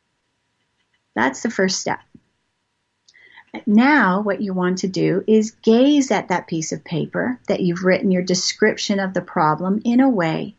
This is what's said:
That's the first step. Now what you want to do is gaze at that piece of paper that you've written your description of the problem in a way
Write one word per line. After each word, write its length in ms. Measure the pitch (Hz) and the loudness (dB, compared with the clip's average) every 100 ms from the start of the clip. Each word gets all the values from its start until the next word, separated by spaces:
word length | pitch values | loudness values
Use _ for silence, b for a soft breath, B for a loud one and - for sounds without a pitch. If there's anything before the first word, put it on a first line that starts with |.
| _ _ _ _ _ _ _ _ _ _ _ | _ _ _ _ _ _ _ _ _ _ _
That's 280 | - 262 262 | -2 -2 -2
the 80 | 233 | -6
first 300 | - 190 190 | -2 -2 -2
step. 200 | - - _ - _ _ _ _ _ _ _ _ _ b b b b - - | -6 -10 _ -20 _ _ _ _ _ _ _ _ _ b b b b -10 2
Now 560 | 208 262 302 196 185 | 4 6 4 4 2
what 200 | 208 196 | -2 -4
you 120 | 202 | -4
want 260 | 185 180 185 | -2 -2 -2
to 80 | 190 | -4
do 360 | 190 156 170 - | -2 0 0 2
is 240 | 220 214 | 2 2
gaze 600 | - - 226 269 294 262 | -2 2 4 4 4 2
at 180 | 196 - | 0 -2
that 180 | 175 - | -4 -4
piece 240 | 165 156 | -6 -6
of 120 | 160 | -10
paper 560 | - 160 151 180 196 254 - | -8 -6 -4 -4 -4 -6 -4
that 120 | 202 | -2
you've 240 | 185 170 | -2 0
written 280 | 185 185 202 | 0 0 2
your 120 | 185 | 0
description 760 | 185 185 - - 214 220 - 202 | 0 -2 -2 0 0 0 -4 -2
of 140 | 190 | -2
the 80 | 185 | -6
problem 600 | 175 - 156 151 180 208 | -6 0 0 0 -2 -2
in 160 | 233 240 | 0 2
a 100 | 269 | 2
way 460 | 220 165 160 156 | 2 -2 -4 -8